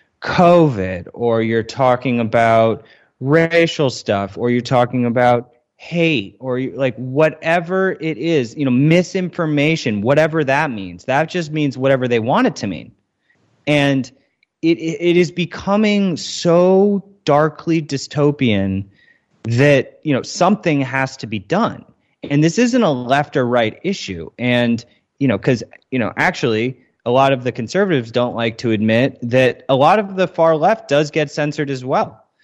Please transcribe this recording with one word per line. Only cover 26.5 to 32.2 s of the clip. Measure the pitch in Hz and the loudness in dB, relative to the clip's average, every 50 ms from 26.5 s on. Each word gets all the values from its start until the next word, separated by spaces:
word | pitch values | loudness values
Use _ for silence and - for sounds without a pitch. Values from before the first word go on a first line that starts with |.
| 110 110 117 127 127 _ _ _ _ _ - | -2 -2 -2 -4 -6 _ _ _ _ _ -4
a | 120 | 0
lot | 123 135 135 139 | 2 2 4 2
of | 135 123 120 | 2 0 -2
the | 127 - | -6 -6
conservatives | - 113 107 - 185 208 190 165 131 113 113 | -6 -10 -4 -2 -2 0 0 0 -2 -2 -2
don't | 113 123 123 120 85 | -2 -2 -2 -2 -2
like | 117 117 117 117 - | -4 -4 -4 -4 -4
to | - 117 | -2 -2
admit | 110 104 110 110 110 117 127 - - - 127 | 0 0 0 2 2 2 2 0 -2 -6 -8
that | 120 120 131 131 123 - - - - | 0 2 2 2 2 0 -2 -2 -2
a | 139 | 0
lot | 127 143 160 196 214 | 4 4 4 4 2
of | 208 196 196 | 0 -4 -2
the | 185 185 - | -4 -4 -2
far | - - 165 165 160 151 | 0 0 2 2 2 2
left | 156 190 220 220 - - | 2 2 0 0 -2 0
does | 139 147 160 147 | 0 0 0 0
get | - 160 151 143 | -2 -4 -4 -2
censored | - 160 147 151 147 - 147 139 | -4 -4 -4 -4 -4 -6 -6 -6
as | 135 127 127 | -6 -8 -6
well. | 131 151 202 196 - - _ | -4 -2 -2 -2 -4 -8 _